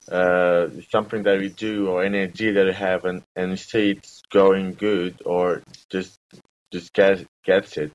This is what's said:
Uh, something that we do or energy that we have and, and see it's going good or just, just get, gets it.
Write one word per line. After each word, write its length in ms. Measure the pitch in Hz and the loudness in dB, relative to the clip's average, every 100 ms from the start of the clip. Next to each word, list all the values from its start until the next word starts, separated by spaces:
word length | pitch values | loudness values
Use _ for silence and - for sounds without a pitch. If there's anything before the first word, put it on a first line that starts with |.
| - | -6
Uh, 580 | 90 90 90 90 87 85 - 87 | 0 2 2 2 2 0 -6 -4
something 320 | 110 107 110 | -4 -2 -4
that 160 | 104 98 | 0 0
we 100 | 98 | 0
do 380 | 92 110 104 101 | -6 -6 -4 -2
or 140 | 90 | 0
energy 480 | 95 101 95 87 110 | 0 -2 -4 -4 -2
that 140 | 101 95 | 2 2
we 80 | |
have 320 | 95 98 92 90 | 0 -2 -2 -2
and, 180 | 90 - - | -8 -10 -6
and 240 | 92 95 | -4 -6
see 320 | - 113 104 | -4 0 0
it's 300 | 98 - - - | 0 -8 -20 -2
going 440 | 101 98 95 95 | 4 6 4 0
good 480 | 90 104 104 87 85 - | -4 -2 0 -2 -6 -4
or 380 | 87 90 82 - - _ | -2 0 -2 -8 -20 _
just, 300 | 95 92 _ _ - _ _ _ | -8 -8 _ _ -20 _ _ _
just 220 | 92 - | -12 -10
get, 320 | - 98 95 85 _ | 2 4 4 -4 _
gets 340 | - 92 101 - | 0 0 0 -8
it. 140 | 76 | -10